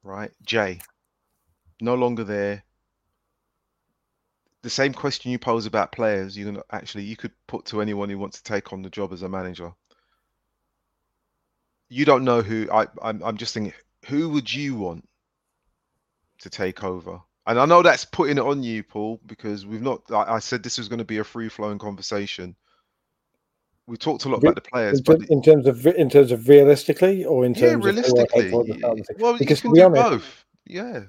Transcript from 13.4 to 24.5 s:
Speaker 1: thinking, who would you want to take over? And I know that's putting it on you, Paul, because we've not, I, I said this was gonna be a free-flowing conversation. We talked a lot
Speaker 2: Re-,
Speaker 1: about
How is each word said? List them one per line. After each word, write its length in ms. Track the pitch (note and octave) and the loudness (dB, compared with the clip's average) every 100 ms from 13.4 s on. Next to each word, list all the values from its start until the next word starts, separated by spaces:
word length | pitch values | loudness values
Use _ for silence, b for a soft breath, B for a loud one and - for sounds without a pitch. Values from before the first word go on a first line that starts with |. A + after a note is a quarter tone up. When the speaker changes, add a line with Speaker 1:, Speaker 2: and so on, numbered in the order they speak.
| A#2 | -10
Speaker 1:
thinking, 220 | A#2 G#2 - _ _ - | -8 -10 -12 _ _ -6
who 220 | C#3+ E3 | -4 -2
would 260 | D3 A#2 | -4 -6
you 220 | C#3 C#3+ B2 | -8 -8 -8
want 300 | F#2 E2 _ _ _ _ _ _ _ _ _ _ _ _ _ _ | -8 -12 _ _ _ _ _ _ _ _ _ _ _ _ _ _
to 60 | G2 | -20
take 360 | - F#2+ F#2 | -8 -8 -6
over? 360 | G2 F#2 F2 F2+ _ _ - | -10 -10 -12 -18 _ _ -4
And 100 | A#2 | 2
I 60 | |
know 180 | C#3+ F3 | 6 8
that's 220 | F3 B2+ | 8 4
putting 340 | - - D3+ C#3+ | -2 -4 -2 0
it 60 | |
on 180 | B2+ C#3+ | -2 -4
you, 220 | B2 A2 | -6 -8
Paul, 360 | G2+ G#2+ G#2+ A2+ - | -10 -8 -8 -10 -16
because 400 | G#2+ G#2+ G#2 G2 | -14 -10 -10 -10
we've 160 | A2 | -8
not, 180 | B2+ B2 _ | -8 -8 _
I, 220 | A2 F#2 | -4 -2
I 40 | A2+ | -4
said 240 | - B2 | -6 -8
this 160 | A#2 - | -8 -10
was 100 | G#2+ | -10
gonna 160 | A#2 | -10
be 140 | A2 G#2+ | -6 -8
a 60 | |
free-flowing 560 | G#2 A#2+ A2+ - G#2+ G#2 | -8 -10 -12 -8 -10 -8
conversation. 720 | G#2 G2 - G#2 G2+ - F2+ F2+ _ _ _ _ _ _ _ _ _ _ _ _ - | -12 -12 -8 -6 -6 -10 -14 -18 _ _ _ _ _ _ _ _ _ _ _ _ -18
We 80 | A2+ | -8
talked 300 | D#3 C3+ C#3 | -6 -4 -2
a 20 | |
lot 120 | A2+ | 2
Speaker 2:
Re-, 40 | |
Speaker 1:
about 140 | D3+ | 4